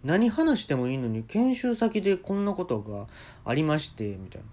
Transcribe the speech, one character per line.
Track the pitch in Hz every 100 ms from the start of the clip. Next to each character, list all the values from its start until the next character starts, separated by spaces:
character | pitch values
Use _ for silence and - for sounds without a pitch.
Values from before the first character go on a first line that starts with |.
何 | 135 185 233
話 | 214 320 269
し | -
て |
も | 135 123
い |
い | 131
の | 120
に、 | 110
研 | 117 214 254
修 | 247 247
先 | 226 226 220
で | 196 185
こ | -
ん | 196
な | 202
こ | 196 175
と | 110
が | 104 101 104 - - -
あ | -
り | 131
ま | 156 151
し | 143
て、 | - 104 95
み | 92
た | -
い |
な。 | -